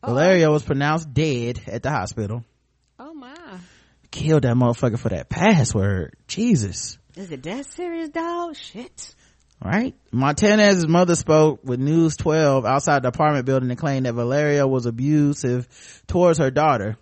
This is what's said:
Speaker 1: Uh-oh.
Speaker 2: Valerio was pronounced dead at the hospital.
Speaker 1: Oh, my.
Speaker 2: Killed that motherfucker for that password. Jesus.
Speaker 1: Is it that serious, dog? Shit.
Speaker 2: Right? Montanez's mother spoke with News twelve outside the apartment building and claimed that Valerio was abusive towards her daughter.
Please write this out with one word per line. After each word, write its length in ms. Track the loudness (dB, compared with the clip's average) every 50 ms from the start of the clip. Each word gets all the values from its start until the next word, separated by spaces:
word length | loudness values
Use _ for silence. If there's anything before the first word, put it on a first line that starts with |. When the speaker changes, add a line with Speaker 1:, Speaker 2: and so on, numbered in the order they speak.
Speaker 1:
Uh-oh. 120 | -6 -2 0
Speaker 2:
Valerio 380 | 2 4 4 4 4 4 4
was 120 | 2 0 0
pronounced 500 | -2 -4 -2 -2 -2 -2 -4 -6 -4 -2
dead 480 | -2 0 0 -2 -2 -4 -4 -6 -8 -10 -10
at 140 | -10 -6 -6
the 60 | -4
hospital. 540 | -4 -4 -4 -6 -6 -6 -6 -6 -6 -10 -12 _ _ _ _ _ _ _ _ _ _ _
Speaker 1:
Oh, 140 | -20 -20 -20
my. 200 | -20 -20 -20 -20 -20 -20 -20 -20 -20 -20 _ _ _ _ _ _ _ _ _
Speaker 2:
Killed 320 | -12 -6 0 2 2 4 4
that 120 | 4 4
motherfucker 440 | 4 4 2 2 0 -2 -2 -2 -2
for 80 | -4 -4
that 220 | -6 -6 -8 _
password. 880 | -4 0 2 4 4 4 4 2 0 0 0 0 0 -2 -4 -8 -12 _ _ _
Jesus. 720 | -6 -4 0 2 2 2 0 -2 -6 -10 -12 -14 -14 _ _ _ _
Speaker 1:
Is 160 | -18 -14 -14
it 100 | -14 -14 -12
that 220 | -10 -10 -10 -12
serious, 440 | -14 -12 -10 -10 -8 -8 -8 -10 -8
dog? 480 | -8 -6 -6 -6 -6 -6 -8 -8 -10 -14
Shit. 580 | -18 -18 -16 -16 -18 -18 _ -20 -20 -20 -20 _ _ _ _ _ _ _ _ _ -8
Speaker 2:
Right? 320 | -4 -2 -2 -2 -4 -6 _ _ _
Montanez's 760 | -4 -2 0 0 0 2 2 4 4 6 4 4 4 2 2 2
mother 260 | 4 2 4 4 2
spoke 480 | -2 2 2 4 4 4 4 2 -2 _
with 160 | -6 -4 -2
News 380 | -2 0 2 2 2 2 0 -2
twelve 480 | -2 0 0 2 2 2 2 2 0
outside 380 | 0 0 0 2 2 0 2 0
the 40 | -2
apartment 380 | -2 2 0 2 2 0 0
building 240 | 0 0 0 0 -2
and 100 | -4 -4
claimed 260 | -4 -4 -2 -2 -2
that 80 | -2 -2
Valerio 540 | -2 -2 -2 0 0 0 2 2 2 2 2
was 180 | 0 0 -2
abusive 1200 | -4 -4 -2 0 2 2 4 4 2 0 -2 -2 -2 -2 -2 -4 _ _ -20 -20 -20 -20 -20 _
towards 320 | _ 0 2 4 4 4 4
her 120 | 0 0
daughter. 460 | 0 2 2 2 2 0 -2 -4 -6 -8